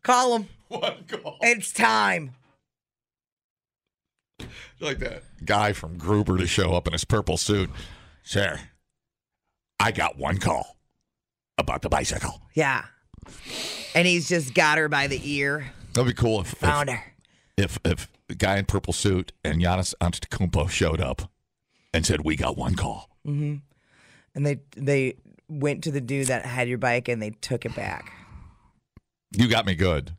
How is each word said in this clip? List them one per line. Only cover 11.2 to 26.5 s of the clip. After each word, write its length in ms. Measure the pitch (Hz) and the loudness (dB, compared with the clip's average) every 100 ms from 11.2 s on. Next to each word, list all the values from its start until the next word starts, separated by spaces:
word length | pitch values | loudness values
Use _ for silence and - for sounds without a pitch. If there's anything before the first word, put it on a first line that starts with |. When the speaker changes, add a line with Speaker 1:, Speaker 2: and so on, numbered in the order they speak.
| _ _ _ - | _ _ _ -4
Speaker 2:
about 240 | - - | -4 -4
the 60 | - | -2
bicycle." 500 | 69 - - - - - | -2 -2 -4 -6 -10 -6
Speaker 1:
Yeah. 300 | - 147 127 - _ _ - - - - - - - - | 0 2 0 -4 _ _ -20 -20 -20 -14 -10 -10 -10 0
And 120 | 160 175 | 4 4
he's 180 | 175 147 | 4 2
just 240 | 180 135 | 0 2
got 220 | 120 156 151 | 4 6 6
her 100 | 156 | 4
by 180 | 147 139 | 2 0
the 140 | 135 | -2
ear. 480 | 143 143 143 151 131 - - | -4 -2 0 -2 -6 -14 -2
Speaker 2:
That'd 160 | 123 127 - | 2 2 2
be 40 | |
cool 200 | 120 107 | 2 2
if, 80 | 90 | -2
Speaker 1:
Found 400 | - 147 147 143 | 0 2 2 0
Speaker 2:
if, 60 | 117 | -4
Speaker 1:
her. 80 | - _ _ _ _ - | -10 _ _ _ _ -2
Speaker 2:
if, 220 | 98 - | -2 -2
if 240 | - 85 - _ _ | -2 -2 -6 _ _
the 60 | |
guy 220 | - 95 98 | -2 2 2
in 80 | |
purple 280 | 98 98 - | 0 -2 -2
suit 380 | 87 104 92 90 - | 0 2 2 -2 -8
and 160 | 76 78 | -2 2
Giannis 320 | 87 92 90 - | 2 2 0 0
Antetokounmpo 680 | 87 - - - 90 82 76 | -2 -2 -8 -2 0 2 0
showed 300 | - 87 80 | 2 0 2
up 300 | 65 - - _ _ _ _ _ _ | -2 -4 -10 _ _ _ _ _ _
and 120 | 82 82 | -2 2
said, 160 | 78 | 0
"We 120 | 78 78 | 0 0
got 200 | - - | 0 -2
one 180 | - | -2
call." 360 | - - - - _ 147 | -2 -2 -6 -14 _ -6
Speaker 1:
Mm-hmm. 280 | 143 147 147 - _ _ _ _ - _ | -4 -4 -6 -12 _ _ _ _ -20 _
And 100 | - 143 | -2 0
they, 120 | 143 _ - | -2 _ -6
they 380 | 139 143 127 - _ _ _ | 2 2 2 -4 _ _ _
went 340 | 151 143 143 | -2 -2 -2
to 60 | 160 | -4
the 100 | 139 | -4
dude 240 | 120 139 135 | -2 -2 0
that 180 | 123 | -2
had 240 | 127 | -2